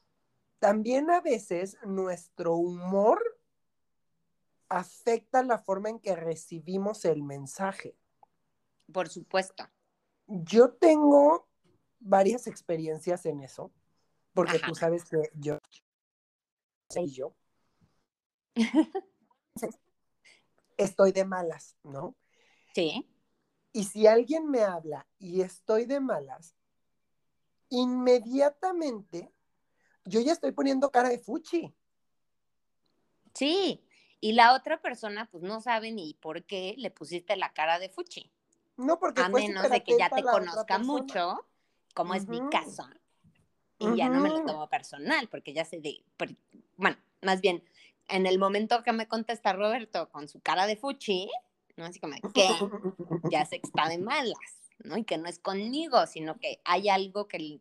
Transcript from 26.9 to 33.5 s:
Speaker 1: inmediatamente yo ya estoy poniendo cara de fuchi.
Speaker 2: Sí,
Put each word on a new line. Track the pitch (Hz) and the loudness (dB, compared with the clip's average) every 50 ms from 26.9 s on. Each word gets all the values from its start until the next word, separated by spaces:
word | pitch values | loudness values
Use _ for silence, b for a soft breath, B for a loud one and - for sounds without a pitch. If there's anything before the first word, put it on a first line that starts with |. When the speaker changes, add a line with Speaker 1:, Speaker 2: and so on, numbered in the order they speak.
| _ _ _ _ _ _ _ _ _ _ _ _ _ _ _ - | _ _ _ _ _ _ _ _ _ _ _ _ _ _ _ -6
Speaker 1:
inmediatamente | - 247 254 247 247 254 254 254 247 247 214 233 254 269 277 294 294 _ - 370 370 349 320 294 240 208 196 _ - 165 208 302 _ _ _ _ _ _ _ _ _ _ _ _ _ _ - | -2 -2 0 0 0 0 2 4 4 4 2 0 0 2 2 2 2 _ -4 -4 -2 -2 -2 -4 -4 -8 -10 _ -14 -14 -14 -14 _ _ _ _ _ _ _ _ _ _ _ _ _ _ -8
yo | 190 175 220 | -2 0 0
ya | 240 285 339 | 2 2 0
estoy | - - 269 | 0 -2 -4
poniendo | 269 - 285 277 269 269 269 277 | -2 0 0 0 2 2 2 2
cara | - 247 247 254 | 4 4 4 2
de | 240 240 | 2 -2
fuchi. | - - 233 330 - - - 339 302 147 - _ _ _ _ _ _ _ _ _ _ _ _ _ _ _ _ _ _ _ _ _ _ _ _ _ _ _ _ _ _ _ - | -4 -6 -8 -8 -6 -4 -4 -4 -4 -6 -12 _ _ _ _ _ _ _ _ _ _ _ _ _ _ _ _ _ _ _ _ _ _ _ _ _ _ _ _ _ _ _ -8
Speaker 2:
Sí, | - 262 285 | -4 0 0